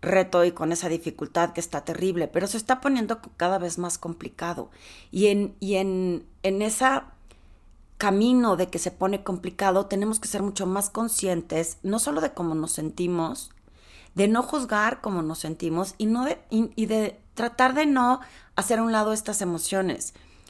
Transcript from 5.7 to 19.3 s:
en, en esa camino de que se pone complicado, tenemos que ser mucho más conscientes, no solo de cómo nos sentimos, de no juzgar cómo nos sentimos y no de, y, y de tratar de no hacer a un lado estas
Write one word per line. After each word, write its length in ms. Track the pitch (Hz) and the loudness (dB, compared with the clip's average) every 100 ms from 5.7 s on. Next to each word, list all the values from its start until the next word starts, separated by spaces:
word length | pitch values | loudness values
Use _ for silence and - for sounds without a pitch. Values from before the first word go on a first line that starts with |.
| 196 | -2
en, 500 | 190 185 185 175 - - | 0 0 0 -2 -6 -4
en 200 | 190 196 | -2 0
esa 520 | 214 220 262 269 - - - - - - - - - - | -2 2 2 2 -4 -20 -20 -20 -20 -20 -20 -20 -20 -2
camino 580 | 208 196 226 254 240 180 | 2 4 6 6 4 2
de 140 | 185 | 0
que 100 | 170 | -2
se 120 | 180 | -6
pone 320 | - 190 202 | -2 -2 0
complicado, 640 | 196 185 180 - 196 185 196 | -2 -4 -6 0 2 2 2
tenemos 340 | 196 208 220 | 0 0 -2
que 80 | - | -4
ser 140 | 208 | -4
mucho 240 | 202 196 190 | -4 -2 -2
más 240 | 190 202 | -2 -2
conscientes, 880 | - 226 - 190 175 165 160 165 - | -2 -2 0 0 -2 -2 -2 -2 -4
no 160 | 196 220 | -4 0
solo 200 | 254 147 | 0 0
de 140 | - | -2
cómo 220 | - 170 160 | -2 -4 -2
nos 160 | 156 | -2
sentimos, 800 | - 156 - 175 175 165 - - - _ - - - - - | -4 -4 -2 -2 0 -2 -4 -12 -16 _ -20 -20 -20 -14 0
de 120 | 202 | 4
no 140 | 226 | 4
juzgar 600 | 247 302 247 208 214 247 | 2 -2 -2 0 0 -2
cómo 200 | - 185 | -4 -4
nos 180 | 160 165 | -4 -6
sentimos 540 | 160 160 170 160 190 - | -8 -6 -2 -2 -4 -2
y 80 | 214 | 0
no 180 | 233 262 | 0 0
de, 140 | - - | -4 -2
y, 220 | 220 226 - | 0 0 0
y 120 | 220 | 0
de 340 | 220 208 - - - | 0 0 -4 -20 -4
tratar 400 | 233 233 254 262 | -4 2 2 4
de 100 | 311 | 2
no 360 | 269 247 262 - - - - | 4 4 2 -2 -20 -8 -4
hacer 240 | 190 226 | 0 2
a 40 | |
un 80 | 226 | 2
lado 220 | 220 208 | 2 2
estas 280 | 220 220 | 0 -2